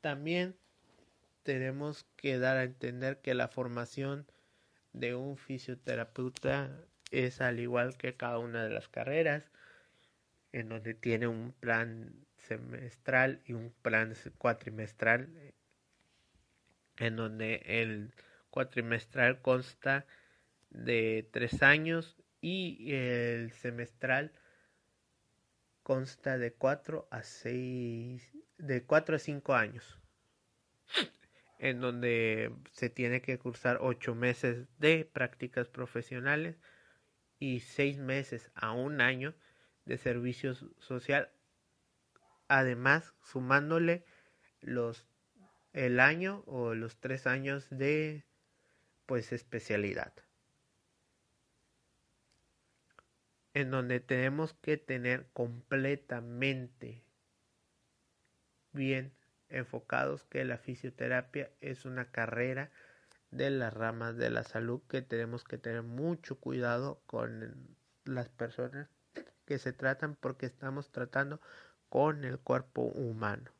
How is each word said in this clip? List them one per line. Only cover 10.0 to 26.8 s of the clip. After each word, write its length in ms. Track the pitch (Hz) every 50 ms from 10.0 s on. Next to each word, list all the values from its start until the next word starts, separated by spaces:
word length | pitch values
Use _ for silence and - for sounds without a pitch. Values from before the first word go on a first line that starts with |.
| _ _ _ _ _ _ _ _ _ _ -
en 160 | 131 113 110
donde 240 | 113 113 104 113 113
tiene 340 | 113 - 123 117 113 120 120
un 240 | 113 113 113 120 135 _
plan 560 | - 120 113 113 117 117 113 113 113 117 - - 139 _ _ _
semestral 1040 | - - 117 113 120 120 120 123 127 123 - _ _ - 131 127 131 131 135 - _
y 60 | -
un 220 | 120 113 113 120 - _
plan 340 | _ 120 110 110 113 110 113
se-, 160 | - - -
cuatrimestral, 1000 | - - - 120 117 - - 120 107 107 110 104 - _ - 113 117 123 131 156 165 165 143 143 - _ _ _ _ _ _ _ _ _ _ _ _ _ _ _ _ _ _ _ _ _ _ _ _ _ _ _ _
en 220 | - 117 117 113 110
donde 460 | 113 110 110 110 110 110 113 - -
el 480 | - 98 113 113 113 107 104 104 - - - - - - - _ _
cuatrimestral 920 | - 135 131 127 - 123 117 117 117 113 - - - 135 123 120 131 127
consta 640 | - 131 127 127 127 - - _ - 139 135 139 139 _ - - - _ _ _ _ _ _ _ _ _
de 580 | - - 117 120 120 117 110 110 110 110 110 - -
tres 280 | 117 120 113 - - 143
años 520 | 139 143 151 156 165 165 165 165 - - _ _ _ _ _
y 540 | - 165 180 190 185 175 - - 110 127 143
el 580 | 135 127 123 123 120 120 120 117 117 117 113
semestral 800 | - - - 123 120 120 120 117 - _ - 131 127 135 147 156 - - _ - _ _ _ _ _ _ _ _ _ _ _ _ _ _ _ _ _ _ _ _ _ _ _ _ _ _ _
consta 540 | - 135 131 131 131 - _ - 139 131 127
de 160 | 120 117 117
cuatro 560 | _ - 131 143 143